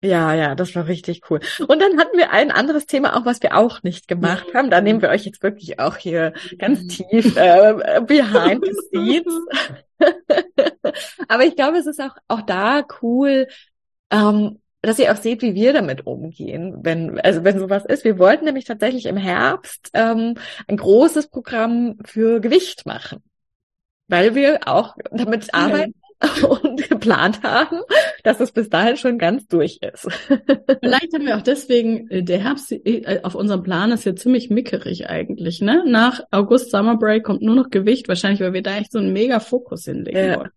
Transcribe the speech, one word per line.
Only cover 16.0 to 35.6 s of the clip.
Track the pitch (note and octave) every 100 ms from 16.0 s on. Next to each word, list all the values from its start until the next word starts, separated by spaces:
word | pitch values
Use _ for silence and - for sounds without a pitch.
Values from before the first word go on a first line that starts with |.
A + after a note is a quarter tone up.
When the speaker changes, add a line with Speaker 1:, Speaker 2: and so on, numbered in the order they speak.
| -
Speaker 1:
umgehen, | B2+ D#3 E3 - - F3 -
wenn, | E3 E3 E3 -
also | - E3+
wenn | F3 G3
sowas | F#3+ G3
ist. | G3+ C#4+
Wir | A3+ F#3+
wollten | F#3 D4+
nämlich | D#4 C4+
tatsächlich | - A3 G#3+ B3+ A3+
im | G3
Herbst, | F#3+ F3+ B2+ - - - -
ähm, | - A3+ A3+ A3+ A#3 - - -
ein | G#3
großes | G3 G#3 D#4+ D#4+ D4
Programm | - - A#3+ A3+ A#3 A#3+ G#3+
für | G#3+ A3 A3+ A#3
Gewicht | G#3+ D#4+ F4+ - -
machen, | - - - _ _ _ _ _ _ _ _ _
weil | F3 G3 A#3
wir | C#4 D4+ -
auch | C3+ A#3 - -
damit | - A3+ A3 -
Speaker 2:
Ja. |
Speaker 1:
arbeiten | E3+ F3+ - G#3+ - _ _
<laughs> | D4+ - D4 C#4
und | D4 C4 -
geplant | A#3 G#3+ D#3+ F3 G#3+
haben, | A#3+ A3 D#4 E4 A#4+ A#4 D#5+ D#5
dass | - -
es | C4
bis | - A3+
dahin | E3 A3 C#4
schon | B3+ A#3+
ganz | E3+ A#3+ -
durch | E3+ D#3+ -
ist. | - - - - -
<laughs> | C4+ - C#4 - C4+
Speaker 2:
Vielleicht | B3 B3+ E4+
haben | D#4+ C#4+
wir | G#3+
auch |
deswegen, | A3 C#4+ - A#3+ A3+ A3 -
äh, | F#3+
der | F3+ F3
Herbst, | G#3+ C#4 -
äh, | - - A3+ - F#3+
auf | F3+
unserem | F3+ G#3 F#3+
Plan | F3+ F3 G#3
ist | A3+
ja | -
ziemlich | F3+ - B3+ B3
mickerig | G#3+ - - - F3+ -
eigentlich, | E3 E3 G#3+ E3 E3+